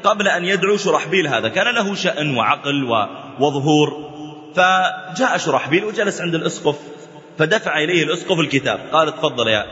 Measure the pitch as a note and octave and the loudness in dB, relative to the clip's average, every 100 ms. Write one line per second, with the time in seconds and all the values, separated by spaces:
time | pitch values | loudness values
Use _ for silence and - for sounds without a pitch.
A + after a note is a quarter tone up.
0 | G3+ G#3 G3 E3+ F3 G3 F#3+ G#3 F3+ D#3 | 2 2 2 0 0 0 2 2 2 0
1 | D3+ F#3 D#3 A#2 G#2+ F3+ A3 A#3+ G3+ G3 | 2 0 2 0 0 0 0 0 -2 -2
2 | F#3 - D3+ B2+ A2 C#3+ C#3+ C#3+ C3 A2+ | -2 -2 -2 0 2 0 0 -2 0 0
3 | G2+ - - - C#3+ C#3 C#3 D3+ D3 - | 0 -6 -14 0 0 2 4 4 4 0
4 | - - - - - F3 F3+ F#3 F#3 - | -12 -14 -14 -14 -6 2 4 4 2 -2
5 | - E3 B3+ E3+ D#3+ C3+ C3 E3 G#3+ G#3+ | -10 -2 0 0 0 0 2 0 0 -2
6 | G3+ - F3 E3 D#3 - D3+ D3 - - | -2 -2 -4 -2 -4 -2 -2 -4 -10 -18
7 | - - - - D#3 G#3+ F3+ D#3 D3+ F3+ | -18 -20 -20 -2 2 2 0 -2 2 2
8 | D3 F3 - F3 D3 C3+ B2+ G2+ - D#3 | 0 -2 0 0 2 0 0 -4 0 2
9 | D#3 C#3+ D#3 B2+ A2+ G#2+ - | 2 0 -4 0 2 0 -2